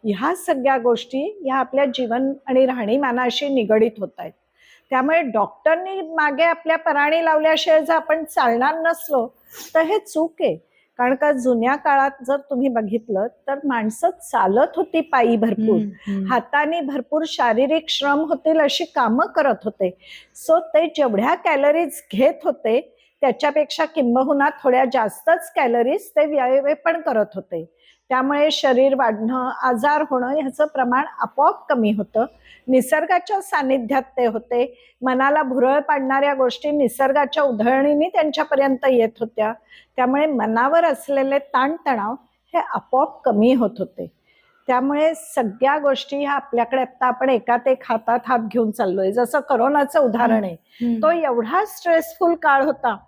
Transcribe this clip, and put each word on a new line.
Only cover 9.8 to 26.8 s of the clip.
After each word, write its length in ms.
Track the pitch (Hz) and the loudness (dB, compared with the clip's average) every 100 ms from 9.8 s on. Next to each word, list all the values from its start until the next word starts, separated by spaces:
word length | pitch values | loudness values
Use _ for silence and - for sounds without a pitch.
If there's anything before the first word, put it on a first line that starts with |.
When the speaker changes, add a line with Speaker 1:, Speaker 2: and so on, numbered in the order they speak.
Speaker 1:
हे 180 | 320 415 | 2 0
चूक 340 | - 311 320 _ | -2 -4 -4 _
आहे. 280 | 302 165 _ _ _ - | -2 -2 _ _ _ -4
कारण 180 | 247 269 | -2 0
का 160 | 294 | 0
जुन्या 440 | 277 247 240 233 285 | 0 0 0 0 0
काळात 360 | 302 277 269 277 247 | 2 2 2 -2 -4
जर 100 | 277 | -4
तुम्ही 300 | 277 262 269 | -4 -2 -2
बघितलं 600 | 233 214 226 226 196 226 | -2 -4 -6 -4 -4 -4
तर 320 | _ - 277 285 | _ -8 -6 -2
माणसं 440 | 240 214 220 339 | -2 -2 -2 -4
चालत 580 | 359 - 240 190 202 311 - | -4 -6 0 2 2 2 0
होती 260 | 339 330 | -2 -2
पायी 360 | 320 262 233 233 | 0 0 2 2
भरपूर, 420 | 226 208 220 214 | 0 0 0 0
Speaker 2:
हम्म, 320 | 208 180 - | -2 -10 -8
हम्म. 200 | 196 190 | -6 -2
Speaker 1:
हाताने 500 | 247 - 285 302 339 | -2 0 -2 0 -2
भरपूर 420 | 277 277 247 302 311 | -4 -6 -4 -4 -4
शारीरिक 580 | - 247 220 269 320 320 | -2 0 2 2 0 -2
श्रम 300 | - 285 285 | -4 0 0
होतील 400 | 311 311 320 320 | 0 -2 0 2
अशी 240 | 285 - | 2 0
कामं 420 | 330 - 240 233 339 | -6 0 0 2 0
करत 300 | - 277 220 | 0 0 0
होते. 340 | 208 - 180 - - - - - - | -4 -4 -4 -4 -20 -20 -20 -20 2
So 100 | 320 | 2
ते 340 | 320 302 330 311 | 2 0 0 0
जेवढ्या 400 | 269 202 240 349 | 0 2 0 0
कॅलरीज 640 | 359 294 285 311 339 - - | 0 2 2 2 0 -6 -10
घेत 200 | 196 269 311 | 2 2 2
होते 500 | 359 269 220 233 - _ _ _ | -4 -2 0 -2 -2 _ _ _
त्याच्यापेक्षा 640 | 269 233 294 285 294 - 311 | 0 0 0 0 -2 -2 -4
किंबहुना 640 | 320 247 240 262 285 277 302 | 0 0 2 2 2 0 0
थोड्या 220 | 262 247 262 | 0 2 2
जास्तच 600 | 254 220 - - 339 349 - | 0 -2 -2 2 2 0 -2
कॅलरीज 540 | 269 240 233 349 - | 0 2 2 0 -2
ते 160 | - 302 | 0 2
व्यायाम 400 | 294 247 269 277 302 | 2 2 2 2 0